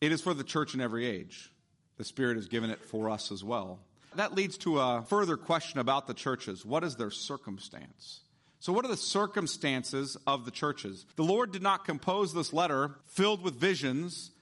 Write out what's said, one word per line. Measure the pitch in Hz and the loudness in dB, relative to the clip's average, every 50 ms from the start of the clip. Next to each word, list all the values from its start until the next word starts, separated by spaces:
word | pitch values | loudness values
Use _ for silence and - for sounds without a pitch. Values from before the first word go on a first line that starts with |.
It | - 156 | 4 4
is | 160 156 | 4 4
for | - 185 165 | 2 0 0
the | 139 | 0
church | 131 - - 160 151 147 - | -2 0 0 0 0 0 0
in | 131 | 0
every | 127 117 110 117 120 | 0 0 0 0 0
age. | 123 107 90 - - - - - - _ _ _ _ _ _ _ _ _ - | -2 -2 -4 -6 -10 -14 -18 -20 -20 _ _ _ _ _ _ _ _ _ -12
The | 107 | -12
Spirit | - - - 131 123 120 | -6 -2 2 2 2 2
has | 113 101 90 | 2 -2 -2
given | 117 117 113 110 | 0 0 0 0
it | 113 - - | -2 -6 -6
for | - - 110 110 110 | -6 -4 -2 0 0
us | 110 104 - - | 0 -2 -4 -6
as | 104 92 98 | -8 -6 -4
well. | 104 120 113 95 92 92 98 - _ _ _ _ - - | -2 -2 -2 -2 -6 -10 -14 -16 _ _ _ _ -8 -4
That | 175 208 196 - | -2 -2 0 2
leads | 190 196 185 - - | 0 0 0 -2 -2
to | - 175 156 143 | 0 2 4 4
a | 131 123 120 117 113 - | 4 4 4 2 0 2
further | 202 208 208 170 156 | 2 4 4 4 2
question | - - - 170 160 - - - 139 | 0 0 2 0 0 0 -2 -2 0
about | 120 123 135 139 - | 2 2 2 2 0
the | - 113 | -2 -6
churches. | - - 139 127 117 - 110 92 92 - | -4 -2 -2 -2 -2 -4 -6 -8 -8 -4
What | 104 131 160 | -2 -2 0
is | 170 180 123 | 0 -2 -2
their | 110 117 101 | -4 -4 -4
circumstance? | - - - - 143 135 - 110 98 95 - - - - - - - - - - - - - _ _ _ _ _ _ _ | -4 -6 -8 -8 -8 -8 -8 -10 -10 -10 -10 -14 -14 -16 -16 -18 -20 -20 -18 -18 -18 -18 -20 _ _ _ _ _ _ _
So | - 175 | -2 0
what | 180 220 269 | 2 2 2
are | 254 | 0
the | 208 | -2
circumstances | - - - - 196 208 196 202 214 175 156 - - - 147 135 127 123 - - 135 139 131 - - - | -2 -2 0 2 2 2 2 0 0 -2 -2 -2 -2 0 0 0 0 -2 -2 -2 -2 -2 -4 -6 -4 -2
of | - 139 135 117 | 0 0 0 -2
the | 123 | -6
churches? | - - - 147 135 - - 101 95 90 - - _ | -4 -2 -2 -2 -2 -2 -6 -10 -10 -12 -14 -8 _
The | - | 0
Lord | 156 165 196 233 247 208 | 2 4 4 4 2 0
did | 185 190 | -2 0
not | 185 196 190 180 - | 2 2 2 2 0
compose | - 165 139 - 185 185 202 202 175 | -4 -4 -2 0 0 2 2 2 0
this | 156 170 151 - | 0 -2 -2 0
letter | - 160 180 165 143 135 139 147 143 - - | 2 2 2 4 4 2 2 0 -2 -8 -20
filled | - - - 190 208 214 190 | -4 0 2 4 4 4 2
with | 175 185 135 | 0 -2 0
visions | 117 147 196 185 139 135 131 127 143 170 175 165 - - - - _ | 2 2 2 2 2 0 0 0 0 -2 -4 -6 -10 -12 -14 -18 _